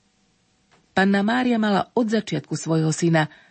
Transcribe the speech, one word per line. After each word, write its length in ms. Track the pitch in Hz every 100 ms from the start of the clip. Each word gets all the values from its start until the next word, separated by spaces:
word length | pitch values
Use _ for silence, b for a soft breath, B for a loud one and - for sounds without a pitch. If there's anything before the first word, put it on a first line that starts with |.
| _ _ _ _ _ _ _ _ _ -
Panna 260 | 196 196
Mária 380 | 202 240 254 226
mala 320 | 214 196 -
od 140 | - 233
začiatku 480 | 220 - 156 - 156
svojho 340 | - 160 156
syna 400 | 156 170 160 156 B B